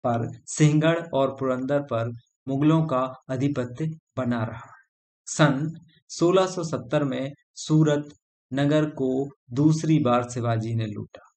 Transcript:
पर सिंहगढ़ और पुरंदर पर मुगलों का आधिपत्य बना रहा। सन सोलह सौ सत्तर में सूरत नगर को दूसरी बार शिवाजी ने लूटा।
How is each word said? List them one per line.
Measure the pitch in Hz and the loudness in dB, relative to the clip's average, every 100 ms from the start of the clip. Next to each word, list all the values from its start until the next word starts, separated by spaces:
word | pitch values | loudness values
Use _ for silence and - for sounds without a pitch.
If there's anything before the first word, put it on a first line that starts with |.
पर | 127 117 117 - - | -2 -2 -4 -8 -12
सिंहगढ़ | - 151 151 160 165 170 | 2 4 6 2 0 -2
और | 135 135 | 0 0
पुरंदर | - 131 127 131 143 | -2 -4 -2 0 -2
पर | 143 113 117 117 _ _ - | -2 -4 -4 -8 _ _ -6
मुगलों | 135 151 160 156 | 0 4 4 2
का | 127 131 127 - | 0 -2 -8 -8
आधिपत्य | 131 139 139 120 120 160 160 _ - | -2 0 -2 -6 -6 -8 -8 _ -6
बना | 123 120 | -2 -2
रहा। | 110 - - - _ _ _ _ - | -4 -6 -16 -20 _ _ _ _ -12
सन | - 147 131 156 - _ _ _ | 2 4 4 -4 -8 _ _ _
सोलह | - 170 185 185 | 0 2 4 2
सौ | 180 | -2
सत्तर | 160 131 117 151 | -4 -6 -2 -2
में | 143 127 139 160 _ | -2 -4 -6 -10 _
सूरत | - - 156 156 147 147 - _ _ _ | -18 0 4 4 2 -2 -16 _ _ _
नगर | 131 143 151 151 | -2 2 2 0
को | 151 131 131 143 - _ | -2 -2 -2 -4 -10 _
दूसरी | 123 151 156 160 156 | 2 2 4 2 2
बार | 120 120 120 | 4 2 0
शिवाजी | 127 117 113 110 | -4 -2 -2 -2
ने | 113 107 | -2 -4
लूटा। | 104 107 - _ | -6 -12 -16 _